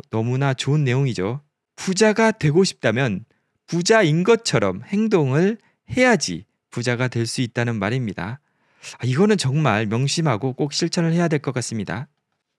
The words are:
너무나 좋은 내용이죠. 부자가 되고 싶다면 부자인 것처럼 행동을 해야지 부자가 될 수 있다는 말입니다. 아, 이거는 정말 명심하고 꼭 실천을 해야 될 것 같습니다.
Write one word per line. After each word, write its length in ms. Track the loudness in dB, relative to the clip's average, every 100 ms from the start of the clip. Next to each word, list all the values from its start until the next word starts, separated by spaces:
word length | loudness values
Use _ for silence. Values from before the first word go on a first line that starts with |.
| -6
너무나 420 | -4 -2 0 0
좋은 300 | -2 -2 0
내용이죠. 580 | 0 0 -2 -2 -4 -6 _ _ _ -12
부자가 560 | -6 2 2 4 0
되고 320 | 2 2 2
싶다면 600 | 2 0 0 0 0 -2 -8 _ _ _ -6
부자인 580 | -4 2 4 4 2
것처럼 580 | 4 2 2 0 0 -2 -4
행동을 720 | -2 0 2 2 2 0 -2 _ _ _ 0
해야지 480 | 4 4 0 -8 -10 _ _
부자가 380 | -6 -2 -2 -2
될 180 | -2 -4
수 140 | -4
있다는 360 | -4 -2 -2 -2
말입니다. 640 | -2 -2 -4 -6 -8 -10 _ _ _ _ -20 -6
아, 80 | -4
이거는 300 | 2 2 2
정말 500 | 0 2 2 2 0
명심하고 640 | -2 -2 -2 0 0 -2
꼭 180 | -4 -6
실천을 400 | -2 -4 0 0
해야 160 | 0 0
될 120 | 0
것 120 | -2
같습니다. 540 | -6 -6 -6 -6 -8 -10 _ _ _ _